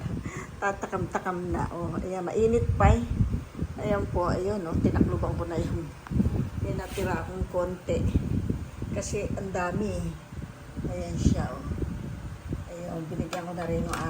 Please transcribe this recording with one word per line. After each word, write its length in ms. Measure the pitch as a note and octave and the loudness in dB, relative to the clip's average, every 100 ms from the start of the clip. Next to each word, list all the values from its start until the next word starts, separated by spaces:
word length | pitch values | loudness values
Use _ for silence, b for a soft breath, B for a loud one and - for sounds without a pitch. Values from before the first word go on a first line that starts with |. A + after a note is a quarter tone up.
| F3+ - B B B - | -2 -4 B B B -4
Tatakam-takam 920 | G3+ G3 - F#3+ E3+ G3+ F#3+ F3+ F3+ | -2 -2 -2 -2 -2 -2 -2 -2 0
na. 160 | E3+ D#3+ | 0 0
Oh, 260 | E3+ F3 E3 | -2 -4 -4
ayan, 240 | F#3 F#3 | -4 -2
mainit 460 | F3 G3+ A3+ A#3 - - | 0 4 6 6 4 8
pa, 160 | G3+ | 8
eh. 80 | A#3 A#3+ - - - - - - - | 8 6 2 2 0 -4 -6 -6 -2
Ayan 240 | G#3 G3+ G3 | 2 2 2
po, 160 | F3+ F3 | 0 2
ayun, 320 | - F#3+ G#3 D#3+ | 2 0 0 0
oh, 80 | - | 2
tinakluban 560 | - - E3+ E3+ E3+ E3 | 4 6 4 4 0 0
ko 80 | E3+ | -2
na 100 | E3 | 0
yung, 300 | F#3 E3+ D3+ - - - - - - - | 0 -2 -4 -10 0 2 4 2 -2 -2
may 140 | F#3+ F#3+ | -2 -2
natira 480 | F#3+ G3 F#3+ E3 | -4 -2 0 0
akong 240 | E3 F#3 F#3 | -4 -4 -2
konti. 580 | F3+ F3+ F3+ - E3 - - - - - - - - - | 0 0 -2 -2 2 2 2 2 0 0 -2 -6 -8 -4
Kasi 320 | - - G#3 F#3+ | -4 -2 -2 -2
ang 160 | - F#3+ | -4 -4
dami, 380 | F#3 F3+ G3 G#3 | -2 0 0 0
eh. 200 | F3 E3+ D#3 - - - - - - - | -2 -4 -8 -10 -10 -10 -12 -12 -6 -4
Ayan 320 | F3+ F3 - | -4 -4 2
siya, 320 | - - - | 4 4 2
oh. 160 | - - - - - - - - - - - - | -2 -6 -4 -2 -4 -6 -8 -8 -8 -6 -6 -6
Ayun, 320 | F3 F3 E3+ D#3+ | -8 -6 -6 -4
binigyan 340 | E3+ D#3+ F3+ | -4 -4 -4
ko 80 | F3 | -4
na 140 | E3+ E3 | -4 0
rin 160 | E3 | 0
yung 180 | E3 D#3+ | 0 -2